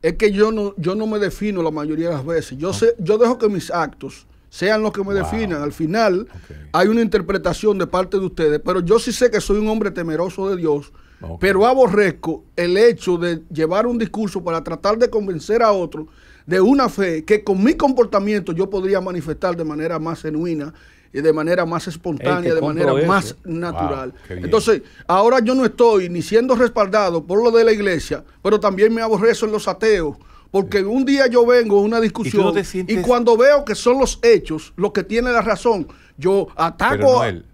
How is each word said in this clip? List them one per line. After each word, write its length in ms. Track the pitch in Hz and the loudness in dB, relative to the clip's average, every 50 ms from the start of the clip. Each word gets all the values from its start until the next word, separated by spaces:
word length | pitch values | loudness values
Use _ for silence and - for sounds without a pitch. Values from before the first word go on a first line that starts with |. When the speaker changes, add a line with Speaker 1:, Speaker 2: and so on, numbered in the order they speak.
Speaker 1:
Es 120 | - 160 175 | 0 -2 0
que 180 | - 220 214 | 2 2 2
yo 200 | 202 196 208 220 | 4 4 2 2
no, 220 | 226 214 208 202 196 - | 2 -2 -4 -6 -6 -4
yo 180 | 156 175 190 | -4 -4 -2
no 100 | 214 220 220 | -2 -4 -4
me 120 | 214 214 | -2 -2
defino 420 | 202 185 170 - 202 214 202 185 | -4 -4 -4 -4 -6 -6 -4 -2
la 100 | 165 160 | -4 -4
mayoría 360 | 151 151 147 151 156 156 165 170 | -4 -4 -6 -6 -4 -4 -4 -4
de 60 | 165 | -4
las 100 | 143 131 | -6 -6
veces. 320 | 151 170 160 151 - 127 131 | -4 -4 -4 -4 -6 -12 -8
Yo 120 | 151 185 | -6 -6
Speaker 2:
Ah. 40 | 196 | -4
Speaker 1:
sé, 220 | - 226 226 233 233 | 0 0 0 0 0
yo 180 | 185 160 208 220 | -2 -2 2 4
dejo 200 | 240 226 254 247 | 4 2 2 0
que 120 | 233 208 | 0 -2
mis 200 | 202 180 - - | -2 -2 -6 -4
actos 560 | - 175 160 143 - - - 135 - - _ _ _ _ _ _ | -4 -4 -4 -4 -6 -12 -16 -16 -16 -18 _ _ _ _ _ _
sean 320 | - - 175 196 220 214 | -10 -4 -2 0 0 0
los 100 | 214 214 - | 0 -2 -4
que 80 | 202 | -4
me 120 | 196 196 202 | -6 -4 -2
Speaker 2:
Wow. 20 | |
Speaker 1:
definan. 460 | 196 175 - 208 220 226 196 170 147 | -4 -2 -2 -4 -4 -4 -4 -4 -4
Al 120 | 143 147 135 | -6 -8 -6
final, 480 | - 165 151 180 226 226 208 185 185 | -6 -6 -2 0 0 2 2 0 0
Speaker 2:
Ok. 340 | 226 - - - - - - - - - | -4 -8 -16 -20 -20 -20 -20 -20 -18 -4
Speaker 1:
hay 160 | - 160 185 202 | 0 0 2 2
una 140 | 220 233 | 2 2
interpretación 760 | 233 208 - 208 180 160 196 185 160 180 156 - - 214 208 190 | 0 2 0 -2 -2 0 -4 -2 -2 -2 -4 0 0 0 0 0
de 80 | 175 | -2
parte 320 | - - 180 180 180 - 190 | -2 -2 -2 -2 0 -2 -4
de 80 | 190 | -4
ustedes, 360 | 175 - - 165 151 147 147 - | -4 -4 0 0 0 0 0 -2
pero 160 | 170 185 190 | -2 -2 -2
yo 180 | 175 170 208 220 | 2 2 2 2
sí 140 | - 254 | 2 -2
sé 180 | 220 - 254 240 | -4 0 0 0
que 120 | 214 208 | 0 0
soy 160 | - - 202 208 | -2 0 -2 0
un 100 | 214 214 | 0 -2
hombre 240 | 220 220 214 202 | -2 -2 -4 -6
temeroso 580 | 165 180 170 165 156 156 175 190 175 - 190 196 | -6 -6 -6 -6 -4 -4 -4 -4 -6 -6 -4 -4
de 60 | 202 | -4
Dios, 360 | 185 170 160 147 143 143 - - - - _ _ _ | -2 -2 -2 -2 -2 -4 -10 -20 -20 -20 _ _ _
Speaker 2:
Ok. 160 | - 85 82 85 | -14 -14 -8 -2
Speaker 1:
pero 240 | 123 190 196 190 208 240 | 0 0 2 4 4 4
aborrezco 800 | 262 269 254 208 180 208 208 185 151 - - 165 156 - - _ _ | 4 4 4 6 6 4 4 4 0 -4 -6 -6 -6 -6 -10 _ _
el 220 | - 175 175 180 190 | -4 -2 0 4 6
hecho 400 | 226 240 226 - - 185 175 175 | 6 4 4 2 -2 -2 -2 0
de 240 | 170 175 170 160 160 - | 0 -4 -4 -6 -8 -10
llevar 340 | 170 151 156 160 175 202 220 | -4 -2 -2 0 2 0 0
un 120 | 240 240 233 | 0 0 -2
discurso 420 | 226 - - 208 220 196 - 196 170 | -4 -4 -4 -4 -6 -4 -4 -6 -6
para 200 | 175 165 165 151 | -4 -4 -4 -4
tratar 340 | 165 165 - - 196 208 226 | -6 -10 -4 -2 -2 0 2
de 120 | 240 226 | 0 0
convencer 520 | - 220 208 196 185 156 - - 208 240 | 0 -4 -4 -4 -6 -8 -4 -2 0 2
a 100 | 233 220 208 | 4 2 2
otro 340 | 190 175 156 - 156 156 - _ - - - - _ _ - | 2 -2 -6 -8 -12 -14 -14 _ -20 -20 -20 -20 _ _ -4
de 140 | 170 185 | 2 4
una 260 | 190 214 277 277 262 220 | 4 4 4 4 2 0
fe 360 | - - 196 185 165 160 156 | 0 -2 -4 -2 -2 -6 0
que 180 | - 214 208 208 | 0 0 0 2
con 180 | - 196 190 196 | -2 0 2 2
mi 100 | 262 330 | 2 2
comportamiento 760 | - 320 277 269 262 233 - - 202 196 208 214 208 170 - 170 | 2 2 0 2 2 0 2 2 -2 0 0 -2 -2 -2 -4 -4
yo 160 | 165 190 190 | -4 -4 -4
podría 320 | 202 196 185 190 196 190 | -4 -4 -2 0 -2 -2
manifestar 540 | 185 190 180 175 139 160 151 - - 185 175 | -2 -4 -8 -8 -8 -8 -10 -4 -4 -4 -4
de 100 | 170 165 | -4 -6
manera 340 | 156 151 151 156 165 170 160 | -6 -6 -6 -4 -4 -4 -4
más 220 | 156 165 165 160 | -6 -6 -8 -8
genuina 520 | - 160 156 151 170 175 165 151 143 151 - - _ - _ _ _ _ _ | -8 -8 -6 -4 -4 -4 -4 -6 -8 -10 -14 -20 _ -20 _ _ _ _ _
y 80 | 135 | -2
de 120 | 147 160 156 | 0 2 2
manera 320 | 156 151 165 175 180 175 | 2 0 -2 0 0 0
más 220 | 165 170 170 - 190 | -2 -4 -6 -6 -8
espontánea, 500 | 160 165 - 180 156 135 - 175 180 180 | -12 -10 -8 -8 -8 -4 -2 -2 -2 0
Speaker 3:
Ey, 100 | 175 170 | 0 0
te 60 | 165 | 2
Speaker 1:
de 60 | 160 | 2
manera 280 | 139 147 151 160 - 139 | 2 0 0 0 0 2
Speaker 3:
compro 160 | 131 139 156 170 | 2 2 2 2
Speaker 1:
más 180 | 190 196 160 | 2 0 0
Speaker 3:
eso. 100 | 107 - _ - | -2 -10 _ -12
Speaker 1:
natural. 680 | 185 165 165 170 170 165 170 175 165 143 135 131 127 | -10 -8 -6 -6 -6 -4 -4 -4 -4 -4 -6 -8 -12
Speaker 2:
Wow, 80 | - - - - | -14 -18 -18 -14
qué 60 | 92 | -14
bien. 100 | 90 90 | -10 -4
Speaker 1:
Entonces, 360 | - - 220 - 233 214 147 - - - - - - | 0 0 0 2 2 0 0 -2 -12 -20 -20 -4 0
ahora 320 | 175 190 202 233 254 262 226 | 2 4 4 4 4 2 2
yo 100 | 220 254 | 2 0
no 100 | 262 262 | 0 0
estoy 420 | 220 - - 240 233 220 196 185 175 | 0 2 4 4 4 4 2 0 -2
ni 120 | 175 175 156 | -6 -6 -6
siendo 320 | - 208 226 240 254 254 | 0 2 2 2 2 2
respaldado 680 | 226 254 233 233 240 208 190 190 214 208 185 170 165 151 | 2 2 0 2 0 0 2 2 2 2 2 0 -2 -4
por 200 | 165 180 208 233 | 0 0 2 2
lo 60 | 233 | 4
de 120 | 226 233 226 | 4 6 6
la 80 | 226 | 6
iglesia, 520 | 220 208 208 196 180 151 - - 147 135 - - _ _ _ | 4 2 0 -2 -2 -2 -4 -6 -8 -10 -10 -18 _ _ _
pero 160 | 190 214 214 | 0 0 2
también 340 | - 208 190 185 208 220 226 | 2 0 2 4 2 2 2
me 80 | 226 | 0
aborrezo 440 | 226 226 220 190 202 226 214 - - 214 | -2 -2 -2 2 2 2 2 2 -2 -4
en 40 | |
los 160 | 214 214 - 208 | -4 -4 -4 -6
ateos. 500 | 185 185 - 220 214 190 165 147 139 - - - - - - _ | -6 -2 0 0 0 0 0 -6 -8 -10 -20 -20 -20 -20 -20 _
Porque 300 | - 196 190 196 196 202 190 | -2 -2 -2 0 -2 -2 -2
un 220 | 196 226 262 269 | 0 0 -2 2
día 200 | 247 277 277 269 254 | 2 2 2 2 4
yo 180 | 233 240 233 233 | 4 4 4 6
vengo 300 | 247 247 240 214 202 202 | 4 4 4 4 2 2
a 20 | |
una 180 | 202 208 226 233 | 2 2 0 0
discusión 360 | 226 214 - 233 220 139 - 208 | 0 0 -2 -4 -6 -2 0 2
Speaker 2:
¿Y 20 | 190 | 2
tú 40 | 180 | 2
no 60 | 165 | 0
te 100 | 196 190 | -2 -4
sientes 340 | - - 185 185 180 220 190 | -4 -6 -8 -4 -2 -4 -2
Speaker 1:
y 40 | |
cuando 360 | 180 220 247 240 240 226 233 220 | 2 2 2 2 4 4 4 6
veo 260 | 247 277 294 285 285 | 6 6 6 4 2
que 80 | - 208 | -2 -8
son 240 | - - 240 247 269 | -2 0 0 2 2
los 200 | 262 - - - - | 2 -2 -2 0 4
hechos 500 | 233 226 180 - - 160 156 - - - | 4 4 4 2 -2 -8 -8 -10 -14 -6
los 160 | - 180 202 | -4 -4 -2
que 120 | 202 208 175 | -2 -2 -4
tienen 300 | - 208 233 247 254 240 | -2 -2 -2 -2 0 0
la 80 | 233 | 0
razón, 460 | - 226 208 - - 240 226 196 151 - - _ _ _ _ - | 0 0 -2 0 0 0 0 0 -2 -8 -12 _ _ _ _ -4
yo 300 | 135 185 196 196 175 - - | -2 0 0 0 0 -2 -4
ataco 400 | - 160 170 165 - 190 233 269 | -4 -4 -4 -2 -2 -2 0 0
Speaker 2:
Pero, 140 | - - 269 | 2 4 4
Speaker 1:
a 40 | 254 247 226 | 4 4 2
Speaker 2:
Noel 200 | 214 98 - - - | 0 -4 -8 -14 -20